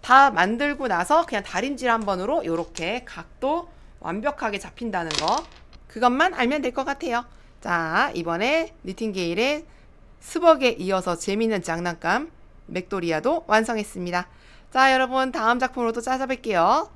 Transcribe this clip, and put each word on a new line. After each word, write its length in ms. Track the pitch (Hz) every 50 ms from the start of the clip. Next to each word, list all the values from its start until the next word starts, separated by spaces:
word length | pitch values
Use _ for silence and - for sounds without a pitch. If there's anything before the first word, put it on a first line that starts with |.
다 300 | - - 247 269 277 277
만들고 560 | 208 165 175 196 226 233 285 285 294 285 262 247
나서 380 | 190 170 180 - 285 320 339
그냥 180 | 330 247 208 196
다림질 460 | - - 185 214 269 285 233 247 247
한 120 | 226 226
번으로 420 | 214 196 196 180 185 214 294 330 -
요렇게 600 | 165 165 165 170 - - - 160 175 214 247 240
각도 640 | - - - 160 - - - - 269 302 339 349 - - - - - - -
완벽하게 600 | - 165 170 208 220 285 294 - - 226 202 196
잡힌다는 520 | - - - - 240 233 202 185 170 160 151
거, 300 | - 156 165 214 294 330 - - - - - - - - -
그것만 460 | - 220 240 247 240 269 320 381 339
알면 280 | - 247 233 285 302
될 120 | 269 247 247
것 100 | - 262
같아요. 420 | 262 277 - - 302 233 240 240 - - - - - - -
자, 500 | - - 175 170 165 160 160 196 247 285 -
이번에 640 | 175 165 170 165 170 208 254 302 330 330 - - - -
니팅게일의 840 | 180 190 - 226 220 196 185 180 170 170 190 233 269 294 302 311 - - - - - - - - - - -
스벅에 520 | - - - 330 349 339 311 269 269 247 - -
이어서 360 | 185 185 190 185 185 185 175
재미있는 460 | 165 - - 196 214 226 226 220 196
장난감 680 | 160 - 165 165 175 175 170 170 - 165 190 240 294 330 - - - - - - -
맥도리아도 800 | - 170 180 180 - 202 196 170 165 160 156 165 247 320 330 - -
완성했습니다. 800 | 208 220 220 226 233 220 208 - - 190 180 175 175 175 180 - - - - - - - - -
자, 220 | - 262 262 269 262
여러분 380 | 262 262 247 254 262 262 262
다음 280 | 240 233 220 220 240 247
작품으로 340 | 262 247 - 262 240 226 226
또 80 | 233
찾아뵐게요. 880 | 226 254 262 254 269 254 262 262 - 233 202 175 165 185 240 302 427 403 -